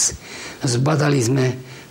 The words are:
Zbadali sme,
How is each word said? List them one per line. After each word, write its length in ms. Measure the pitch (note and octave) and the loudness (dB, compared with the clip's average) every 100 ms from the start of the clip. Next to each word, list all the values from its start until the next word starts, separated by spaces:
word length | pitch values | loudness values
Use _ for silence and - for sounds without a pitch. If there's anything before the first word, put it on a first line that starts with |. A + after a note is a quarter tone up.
| - - - - - - | 0 -2 -12 -14 -14 -4
Zbadali 560 | C#3 A#2+ C#3 D#3 D3 C#3+ | -2 2 2 2 4 2
sme, 320 | A#2 C3+ B2+ A#2+ - - - | 2 2 2 0 -8 -18 -14